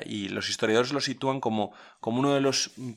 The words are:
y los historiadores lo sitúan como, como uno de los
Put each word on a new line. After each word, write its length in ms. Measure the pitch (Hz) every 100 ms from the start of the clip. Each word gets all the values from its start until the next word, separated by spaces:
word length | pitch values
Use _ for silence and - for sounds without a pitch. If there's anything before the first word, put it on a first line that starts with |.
| -
y 240 | 107 98
los 200 | 101 98
historiadores 440 | - 113 110 123
lo 80 | 143
sitúan 400 | 135 120 135 135
como, 320 | 127 110 101 - - -
como 220 | - 120
uno 120 | 139
de 60 | 139
los 320 | 139 131 - - 127